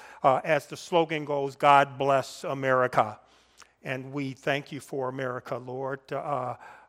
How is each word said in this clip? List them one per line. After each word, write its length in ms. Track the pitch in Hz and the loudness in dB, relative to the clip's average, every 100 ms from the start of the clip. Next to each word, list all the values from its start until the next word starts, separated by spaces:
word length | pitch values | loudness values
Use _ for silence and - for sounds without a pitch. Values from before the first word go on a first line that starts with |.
| - - | -20 0
uh, 180 | 147 131 | 2 2
as 220 | 170 147 - | 2 0 -2
the 100 | 151 | -14
slogan 480 | - 170 160 156 | 0 0 2 -2
goes, 320 | 143 143 139 127 | -4 -4 -4 2
"God 420 | 147 139 139 131 | 8 8 6 0
bless 460 | 139 135 - - | 2 2 0 -10
America." 760 | 175 139 135 127 127 - 107 104 _ _ _ _ _ _ - | -8 -2 2 4 4 2 0 -2 _ _ _ _ _ _ -10
And 280 | 131 131 | -10 -8
we 180 | 143 135 | -8 -8
thank 400 | 131 156 139 143 | -6 -4 -4 -4
you 80 | 139 | -14
for 300 | - 139 127 | -10 -6 -6
America, 480 | 135 127 123 - 123 | -6 -6 -6 -8 -10
Lord. 520 | 127 127 135 135 - | -10 -10 -8 -10 -10
Uh, 460 | 143 160 135 123 117 - - | -10 -6 -6 -6 -10 -16 -20